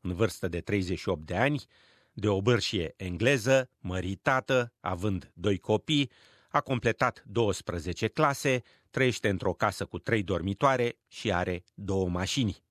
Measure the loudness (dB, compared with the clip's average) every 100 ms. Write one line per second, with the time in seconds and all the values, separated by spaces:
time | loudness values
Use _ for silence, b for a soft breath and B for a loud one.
0 | -4 0 0 0 -6 -6 -2 -2 0 -4
1 | -4 -4 -4 0 0 0 -8 b b b
2 | b -4 0 2 4 4 2 -2 -4 -6
3 | -8 0 2 2 4 2 2 _ -6 -4
4 | -4 -2 0 0 2 0 0 _ -6 -2
5 | -2 -2 -6 -4 -2 -2 0 0 2 0
6 | 0 b b b b -2 0 0 0 2
7 | 0 -2 -4 0 2 0 -4 -6 -4 -4
8 | -4 0 0 2 0 0 b b b 0
9 | 0 2 -2 0 -2 0 -2 -2 -8 -6
10 | 0 0 0 -2 -2 2 2 2 -2 -4
11 | _ -6 -2 0 0 -4 _ -12 -2 0
12 | 0 0 -2 0 -2 -2 _